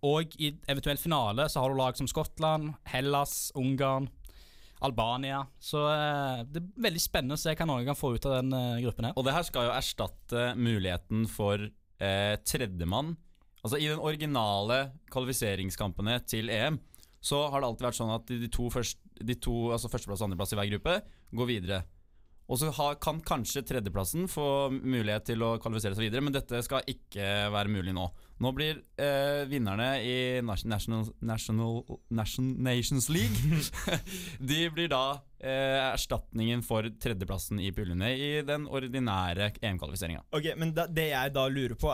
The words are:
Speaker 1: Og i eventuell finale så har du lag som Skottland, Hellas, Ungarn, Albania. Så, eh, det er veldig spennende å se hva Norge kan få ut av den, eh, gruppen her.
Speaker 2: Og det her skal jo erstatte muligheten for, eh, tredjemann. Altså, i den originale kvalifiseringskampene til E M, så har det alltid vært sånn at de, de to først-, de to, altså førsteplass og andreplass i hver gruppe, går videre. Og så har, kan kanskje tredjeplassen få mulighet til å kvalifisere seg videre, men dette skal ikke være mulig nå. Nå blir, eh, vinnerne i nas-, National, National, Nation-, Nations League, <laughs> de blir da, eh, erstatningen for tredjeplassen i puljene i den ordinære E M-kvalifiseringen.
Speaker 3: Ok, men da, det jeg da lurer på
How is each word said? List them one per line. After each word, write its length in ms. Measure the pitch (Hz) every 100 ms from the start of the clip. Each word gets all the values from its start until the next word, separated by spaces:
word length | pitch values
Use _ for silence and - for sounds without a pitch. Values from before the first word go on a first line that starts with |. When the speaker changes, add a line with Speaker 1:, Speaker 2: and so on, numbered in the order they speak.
Speaker 1:
Og 300 | 143 151 165 -
i 140 | 151 147 -
eventuell 300 | 139 147 139
finale 460 | - 156 110 107 151
så 140 | -
har 80 | 131
du 60 | 135
lag 160 | 131 123
som 100 | 131
Skottland, 640 | - 151 - 156 156 151 147 -
Hellas, 640 | 127 139 143 139 - - 143
Ungarn, 540 | 131 131 139 135 135 - - - - - - -
Albania. 640 | 139 117 113 123 135 139 135 -
Så, 180 | - 151 147
eh, 560 | 151 151 143 139 127
det 160 | 120 156
er 220 | 180 208 233
veldig 100 | 160
spennende 380 | - - 127 151
å 20 |
se 140 | 165 151
hva 100 | 165
Norge 200 | 131 120
kan 100 | 143
få 200 | 139 117
ut 100 | 143
av 160 | 127
den, 100 | 131
eh, 280 | 131 123 117
gruppen 220 | 123 - 113
her. 80 | 143
Speaker 2:
Og 80 |
det 80 | 131
her 100 | 151
skal 260 | 165 - 120
jo 20 |
erstatte 840 | 120 131 - 104 - - 120 123 120
muligheten 680 | 117 110 95 90 - 110 110
for, 260 | - 104 101 107 - _ -
eh, 340 | 98 98 101 107
tredjemann. 720 | - 147 120 90 85 104 151 165 - - - -
Altså, 160 | 110 143
i 80 | 151
den 120 | 156
originale 920 | 151 151 151 139 107 101 104 127 135 135 -
kvalifiseringskampene 1080 | 131 127 131 113 95 95 - 104 - 104 120 -
til 220 | 113 113
E 100 | 107 127
M, 120 | 156 - - - -
så 280 | - 143 147
har 120 | 139
det 80 | 131
alltid 180 | 113 123
vært 140 | 117
sånn 120 | 110
at 120 | 113 -
de, 140 | 123
de 80 | 117
to 200 | - 120
først-, 280 | 123 117 - - -
de 120 | 110 120
to, 360 | - 117 117
altså 160 | 117 110
førsteplass 300 | 120 - 98
og 80 | 107
andreplass 200 | 90 98
i 60 | 107
hver 140 | 101
gruppe, 280 | 101 151 185 - - -
går 140 | 117 120
videre. 360 | 117 90 98 87 - - - - - -
Og 80 | 123
så 100 | 156
har, 220 | 135 147 147
kan 260 | - 156
kanskje 420 | - 151 110 139
tredjeplassen 640 | - 131 101 95 95 160 185
få 420 | - 147 139 139
mulighet 540 | 131 131 127 107 107
til 160 | 110 117
å 180 | 117 113
kvalifisere 380 | 117 110 104 98
seg 160 | 110
videre, 100 | 120
men 120 | 143
dette 280 | 139 131 120
skal 200 | 117 135
ikke 680 | - 123 - 101 98 101 104
være 200 | 104 101
mulig 220 | 104 90 92
nå. 160 | 90 - - -
Nå 100 | 120
blir, 280 | 131 151 156 - -
eh, 480 | 143 139 143 143 139
vinnerne 580 | 139 110 98 123 135
i 380 | 117 127 127 127
nas-, 240 | 120 98 117
National, 420 | 110 - 113 110 -
National, 640 | 113 113 - 110 113 117 - 113 -
Nation-, 460 | 113 107 - 131 127
Nations 460 | 127 123 120 139 120
League, 640 | 160 196 107 139 160 - - -
<laughs> 520 | 175 - 190 175 160 131
de 220 | 151 170
blir 200 | 156 170
da, 320 | 135 135 143 - -
eh, 540 | 131 135 135 135 131 120
erstatningen 640 | - 127 - 113 113 120 117
for 180 | 113
tredjeplassen 760 | 110 110 - 101 92 95 - 104
i 80 | 95
puljene 400 | 92 98 87 104
i 300 | 131 143 151
den 240 | 139 147 147
ordinære 840 | 135 127 131 123 95 90 90 104 -
E 40 | 110
M-kvalifiseringen. 500 | 90 76 87 85 82 -
Speaker 3:
Ok, 200 | 151 151 156
men 160 | 165
da, 120 | 156 170
det 260 | 165 156
jeg 220 | 135 139
da 140 | 139 135
lurer 280 | 135 123 113
på 80 | 151